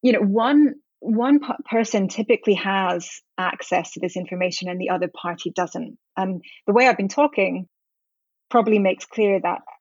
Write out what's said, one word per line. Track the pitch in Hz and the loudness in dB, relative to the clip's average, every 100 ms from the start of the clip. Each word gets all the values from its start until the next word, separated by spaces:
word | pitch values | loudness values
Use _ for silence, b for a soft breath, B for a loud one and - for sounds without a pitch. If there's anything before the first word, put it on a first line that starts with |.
You | 247 | 4
know, | 233 | 2
one, | 202 208 233 294 294 - _ _ | 2 2 4 6 4 2 _ _
one | - 220 247 285 | -2 0 4 2
p-, | 285 - - | 2 -10 -2
person | 226 220 220 190 | -2 0 0 -2
typically | - 208 - - | -4 -4 -2 2
has | 185 196 196 190 175 175 - _ - | 0 0 -2 0 -2 -6 -18 _ -6
access | 185 - - 180 170 | -4 -4 -2 -2 -2
to | - | -8
this | 180 185 | -8 -6
information | 180 180 185 175 180 | -8 -4 -4 -4 -8
and | 180 | -6
the | 185 | -4
other | 180 175 | -4 -4
party | - 175 170 175 | -6 -10 -8 -8
doesn't. | - 175 170 - - _ - | -4 -6 -6 -12 -14 _ -6
And | 190 180 B B - | -6 -6 B B 0
the | |
way | 208 254 | 4 4
I've | 233 | 2
been | 196 | -2
talking | - 294 254 190 180 185 _ _ _ _ _ _ _ _ | 0 0 2 -2 -2 -10 _ _ _ _ _ _ _ _
probably | 240 220 214 | 0 2 2
makes | 190 185 | 2 -2
clear | - - 208 196 | -8 -2 0 2
that | 175 - - - | -2 -6 -10 -20